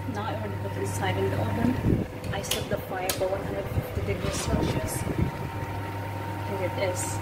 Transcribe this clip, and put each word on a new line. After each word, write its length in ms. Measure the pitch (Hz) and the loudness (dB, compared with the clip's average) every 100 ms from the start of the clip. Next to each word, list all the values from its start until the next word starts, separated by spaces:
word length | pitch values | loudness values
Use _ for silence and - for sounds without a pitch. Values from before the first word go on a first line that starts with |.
| - - | -4 -4
I 180 | 214 | -2
already 200 | - - 190 | -2 -2 -2
put 140 | 196 - | -4 -2
inside 380 | 196 - 190 185 | -2 2 2 4
in 140 | 190 | 4
the 100 | 190 | 2
oven. 640 | - - 240 - - - - - - | 2 4 4 4 4 4 2 -4 -4
I 100 | 196 | -2
set 260 | - 220 - | 0 0 0
the 80 | 202 - | -2 0
fire 200 | 185 185 | -2 0
for 180 | 185 190 | 2 2
one 140 | 196 | 2
hundred 200 | 190 196 196 - | -2 -4 0 -2
fifty 360 | - - 196 | 0 -2 0
degrees 220 | 196 196 | 0 0
Celsius. 680 | 190 - - - - - - | 0 2 2 2 2 0 -2
Here 1700 | - - - - - - - - - - - - - - - 196 180 | -2 0 0 0 -6 -4 -4 -4 -4 -4 -4 -4 -4 -4 -2 0 0
it 200 | - 190 | 2 0
is. 280 | 180 - - | 2 -2 -2